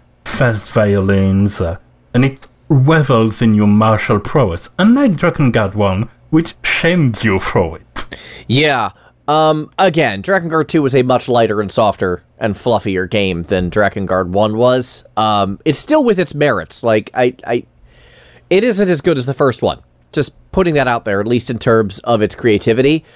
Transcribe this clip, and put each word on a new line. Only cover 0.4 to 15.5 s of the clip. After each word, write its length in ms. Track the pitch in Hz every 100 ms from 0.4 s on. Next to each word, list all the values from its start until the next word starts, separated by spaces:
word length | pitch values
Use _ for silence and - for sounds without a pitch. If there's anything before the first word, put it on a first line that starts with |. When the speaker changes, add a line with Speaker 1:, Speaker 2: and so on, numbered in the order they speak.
| 123 107 -
Speaker 1:
violins, 880 | 117 104 101 95 98 95 98 101 -
uh, 180 | 82 92 _ _ _
and 100 | 120
it 240 | 135 135 - _ -
revels 720 | 143 135 160 135 117 113 110
in 140 | 117 107
your 120 | 104
martial 520 | 104 110 107 - 104
prowess, 500 | - 156 110 95 - -
unlike 360 | 196 254 277
Drakengard 600 | 156 175 - 135 113 98
one, 360 | 104 101 95 113 _ -
which 240 | 156 165 -
shamed 600 | - - 170 180 135 107
you 160 | 113 95
for 380 | - 117 85 82
it. 380 | - - - - - - -
Speaker 2:
Yeah. 440 | 123 151 131 101 - _ _ -
Um, 440 | 156 156 156 147 -
again, 420 | 185 160 131 98
Drakengard 460 | 98 190 165 160 147
two 140 | 160
was 120 | 139 131
a 60 |
much 260 | 127 127 -
lighter 320 | 120 113 104
and 120 | 101
softer 520 | - 107 - 95 87 _ -
and 160 | 113 98
fluffier 540 | 127 110 107 92 92
game 340 | 107 95 85
than 260 | 85 95 87
Drakengard 560 | 107 101 107 95 92 90
one 260 | 95 107 107
was. 460 | 123 127 127 - - -
Um, 420 | 107 104 98